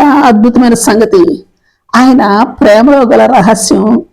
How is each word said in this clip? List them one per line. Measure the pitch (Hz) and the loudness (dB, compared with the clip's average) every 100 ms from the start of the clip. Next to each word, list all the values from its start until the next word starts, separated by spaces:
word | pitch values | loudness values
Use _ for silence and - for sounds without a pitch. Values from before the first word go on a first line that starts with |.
| 294 285 | 0 0
అద్భుతమైన | 269 214 240 240 247 | 0 0 0 0 0
సంగతి! | 233 - 214 214 190 170 - - _ _ _ _ 226 | 0 -2 -2 0 0 0 -4 -12 _ _ _ _ -2
ఆయన | 262 247 208 202 262 - | 0 0 0 -2 -2 -2
ప్రేమలో | 240 208 247 277 | 0 2 2 2
గల | 240 - 220 | 0 0 0
రహస్యం | 254 185 214 - 196 214 240 - | 0 0 -2 -2 -2 0 -2 -4